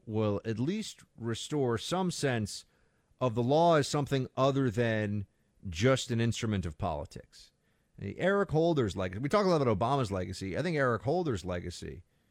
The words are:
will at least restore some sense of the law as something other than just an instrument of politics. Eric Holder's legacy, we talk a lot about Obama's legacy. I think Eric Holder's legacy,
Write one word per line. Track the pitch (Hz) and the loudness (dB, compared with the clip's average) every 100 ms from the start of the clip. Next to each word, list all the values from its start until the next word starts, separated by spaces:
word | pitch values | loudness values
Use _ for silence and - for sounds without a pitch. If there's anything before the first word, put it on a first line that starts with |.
| - | -4
will | 110 107 101 110 | 0 0 0 -4
at | 110 | -2
least | 139 214 - - - - | -2 -2 -6 -14 -20 -10
restore | 113 117 - 151 123 113 | -6 -6 -4 0 0 0
some | - 180 185 | -2 -2 -2
sense | - 139 117 104 - - _ _ _ _ _ | 0 0 0 -2 -8 -16 _ _ _ _ _
of | 127 | -2
the | 113 | 0
law | 120 151 170 156 | 2 4 6 6
as | 135 | 4
something | 147 131 135 127 - | 0 0 -2 -2 0
other | 135 135 131 | 2 2 0
than | 104 117 110 104 104 98 _ _ _ 98 | 2 0 0 0 -4 -6 _ _ _ -10
just | 80 127 131 - | 2 4 4 2
an | 117 | 0
instrument | 117 - 110 101 85 | 0 0 -2 -2 -4
of | - | -4
politics. | 92 73 71 - - - - _ _ _ _ - | -4 -4 -8 -14 -20 -20 -20 _ _ _ _ -12
Eric | 101 - 175 202 190 | -10 -2 0 2 2
Holder's | 151 170 151 107 98 | 2 4 2 0 -2
legacy, | 92 98 | -4 -4
we | 139 | 0
talk | 208 190 | 2 4
a | |
lot | 160 | 4
about | 127 98 | 4 2
Obama's | 117 139 107 | 2 0 0
legacy. | 95 95 92 98 85 | -4 -4 -8 -4 -4
I | |
think | 170 151 | -2 0
Eric | 131 110 | 0 0
Holder's | 135 175 165 98 90 | 0 0 0 -4 -4
legacy, | 90 87 - 78 82 - _ _ | -6 -6 -10 -12 -14 -18 _ _